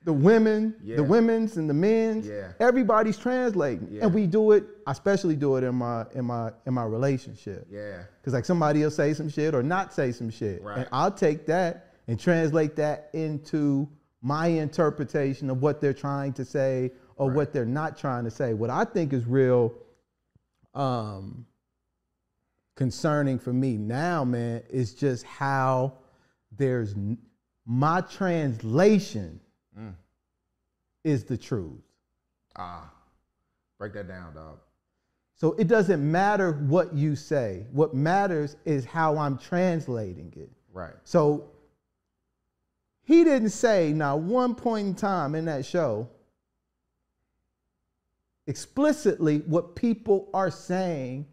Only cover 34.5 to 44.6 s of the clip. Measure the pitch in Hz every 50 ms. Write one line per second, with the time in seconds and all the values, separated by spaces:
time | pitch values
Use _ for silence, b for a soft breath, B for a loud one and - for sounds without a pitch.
34.5 | 76 - _ _ _ _ _ _ _ _ _ _ _ _ _ _ _ _ - 160
35.5 | - - 220 165 233 220 196 170 190 156 139 147 160 175 196 202 208 196 196 180
36.5 | 160 143 147 135 147 185 170 180 165 143 147 156 147 139 - - 156 143 123 107
37.5 | 95 90 101 123 127 135 156 151 156 131 143 156 180 196 202 196 175 156 147 143
38.5 | 147 - _ 165 151 139 123 117 - 165 160 156 147 156 151 143 139 123 - -
39.5 | - 175 185 185 170 160 139 135 123 113 107 95 90 - 80 85 - 73 76 -
40.5 | - _ _ _ _ 92 90 80 - - _ - - 175 151 147 147 143 - -
41.5 | - _ _ _ _ _ _ _ _ _ _ _ _ _ _ _ _ _ _ _
42.5 | _ _ _ _ _ _ _ _ _ _ _ - 302 339 339 320 285 262 220 214
43.5 | - - - 233 220 190 170 151 151 156 151 143 139 151 160 175 226 254 247 247
44.5 | 233 240